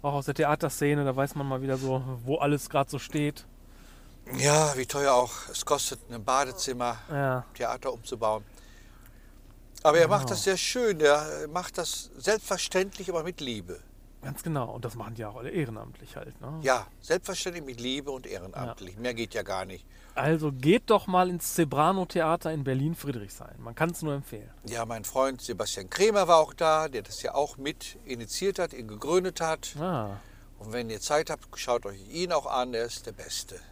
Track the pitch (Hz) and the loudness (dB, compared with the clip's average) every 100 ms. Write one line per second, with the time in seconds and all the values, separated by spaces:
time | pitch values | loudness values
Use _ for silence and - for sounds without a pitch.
0 | 143 143 135 143 147 151 151 - 147 147 | 0 0 -2 2 4 4 0 2 2 4
1 | 139 131 139 147 139 131 135 131 131 131 | 2 2 0 -2 -2 -2 -2 -2 0 0
2 | 131 127 120 156 147 147 - 143 139 135 | -2 -6 -2 0 2 2 2 0 0 -4
3 | - 156 147 - - - - - - - | -4 -2 -2 -4 -18 -20 -20 -20 -20 -20
4 | - - - 131 139 151 156 135 123 143 | -20 -20 -10 2 6 6 6 2 -2 2
5 | 143 127 123 - - - - 143 - 120 | 6 6 4 -2 -10 -8 -2 0 0 -6
6 | - 117 107 131 135 127 - 123 120 117 | -12 -8 2 2 2 -2 -6 -2 -2 -4
7 | - 143 139 127 - - 117 123 139 120 | -6 -2 0 0 -4 -4 -4 -2 -4 -6
8 | 110 - 113 107 107 - - - - - | -8 -2 0 0 -4 -20 -20 -20 -20 -20
9 | - - - - - - - - 156 160 | -20 -20 -20 -20 -20 -20 -20 4 6 8
10 | 165 160 131 190 - 185 - 254 233 170 | 8 6 2 0 2 2 0 2 2 6
11 | 151 147 156 151 151 170 180 - 165 - | 6 6 4 -6 -4 -6 -4 -4 -4 -6
12 | - - - 214 - 185 - 185 196 - | -10 -6 0 0 0 -4 0 0 0 -4
13 | 185 170 160 175 139 110 87 85 - - | -4 -4 -4 -6 -6 -6 -8 -14 -14 -20
14 | - - 135 139 165 147 117 113 117 117 | -20 -14 -10 -6 -4 -2 -4 -6 -8 -8
15 | 107 113 107 113 123 180 135 107 - - | -10 -10 -10 -10 -6 -4 -4 -6 -12 -16
16 | - - - - 123 160 139 127 98 - | -16 -14 -14 -14 -12 -2 2 2 2 -16
17 | - 175 - 180 185 175 139 120 123 135 | 0 0 0 -6 -4 -6 -10 -6 -4 -4
18 | 139 131 123 98 90 123 123 113 92 98 | -4 -10 -8 -10 -10 -8 -8 -8 -14 -6
19 | 123 117 113 110 101 95 92 92 - - | -6 -4 -4 -4 -4 -4 -4 -10 -16 -20
20 | - - 135 160 151 131 139 226 - 208 | -10 -2 0 2 0 0 4 4 6 2
21 | - 180 180 175 - - 156 139 160 190 | 6 4 4 0 -2 0 2 4 4 4
22 | 180 180 160 165 165 160 135 131 147 170 | 0 0 2 2 0 -2 0 0 0 -2
23 | 143 127 104 - - - 113 120 165 170 | -6 -6 -8 -14 -16 -14 -14 -2 -2 -2
24 | 156 143 - 110 110 - - 117 113 113 | -4 -4 -6 -14 -14 -16 -10 -6 -4 -6
25 | 104 135 135 127 - 98 107 - 92 - | -4 2 2 0 -8 -4 -4 -4 -6 4
26 | 208 208 175 165 156 - 160 156 156 127 | 6 6 8 8 6 2 4 4 2 -6
27 | - - - - 147 - 135 160 - - | -8 -6 -2 0 -2 -4 -8 -6 -12 -14
28 | - 123 110 - 190 196 170 127 110 104 | -10 -10 -6 -2 -2 0 -4 -4 -12 -8
29 | 135 180 185 175 165 160 - 147 175 151 | 2 2 2 -2 -2 -2 -6 -6 -2 -2
30 | 107 104 - - - - 107 120 113 107 | -4 -8 -14 -20 -20 -18 -8 -6 -4 -6
31 | - 151 160 151 - - - 120 101 98 | 2 2 2 -6 -8 -10 0 0 0 -10
32 | 98 160 175 160 131 127 127 117 117 - | -10 -6 0 0 0 0 0 -2 -4 -6
33 | - - - - - 92 - | -12 -14 -8 -8 -8 -14 -18